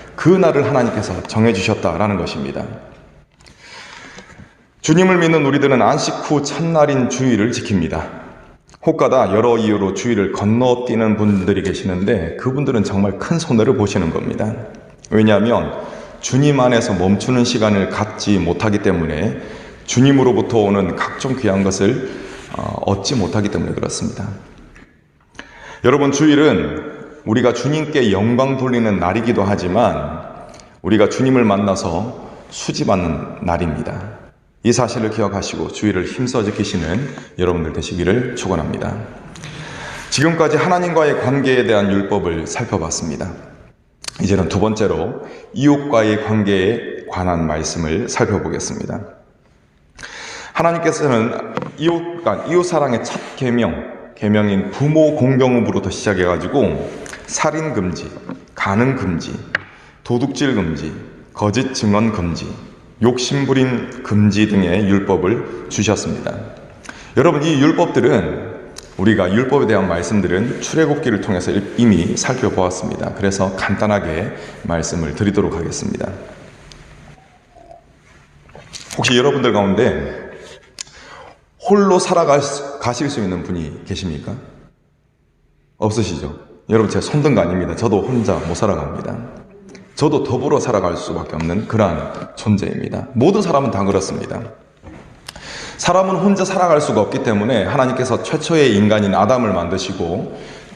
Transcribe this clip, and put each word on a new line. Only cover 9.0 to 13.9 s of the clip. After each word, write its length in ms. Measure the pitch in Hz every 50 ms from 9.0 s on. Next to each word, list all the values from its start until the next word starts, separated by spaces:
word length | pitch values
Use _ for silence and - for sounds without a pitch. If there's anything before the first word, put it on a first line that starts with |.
| 147 123 117 131 117 98 92
여러 220 | 107 113 123 117
이유로 380 | 113 110 107 104 101 98 95 95
주일을 380 | - - 120 117 101 98 98 92
건너뛰는 840 | - 104 104 110 120 127 127 123 123 123 - 117 110 113 110 107
분들이 460 | 95 107 104 101 98 92 95 98 92 80
계시는데 760 | 95 87 - - 98 90 90 92 101 120 101 82 80 80
그분들은 480 | - - 127 131 139 147 147 135 113 101
정말 340 | - 101 98 101 101 95 -
큰 200 | - - 170 165
손해를 380 | - - 131 110 107 123 131 -
보시는 320 | 104 101